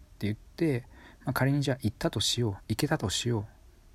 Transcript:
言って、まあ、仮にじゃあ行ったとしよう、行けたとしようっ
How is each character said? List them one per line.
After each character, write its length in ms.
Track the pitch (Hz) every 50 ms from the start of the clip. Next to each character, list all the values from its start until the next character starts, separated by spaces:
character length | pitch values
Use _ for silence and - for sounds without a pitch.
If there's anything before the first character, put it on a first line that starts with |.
| - - - -
言 120 | - 101 110
っ 20 | - - - - -
て、 300 | 170 160 135 117 - - - - - - - - -
ま 60 | -
あ、 40 | 123
仮 200 | - 131 135 139
に 80 | 147
じ 100 | 135 139
ゃ 40 | 127
あ 20 | -
行 120 | - 104 -
っ 20 | -
た 120 | - 165
と 100 | - 113
し 220 | - - - 117
よ 80 | 120 107
う、 140 | 98 - - -
行 120 | 110 -
け 80 | 151 143
た 100 | 156 151
と 120 | - 98
し 200 | - - - 120
よ 100 | 120 107
う 20 | 104
っ 20 | - - - - - - - - - -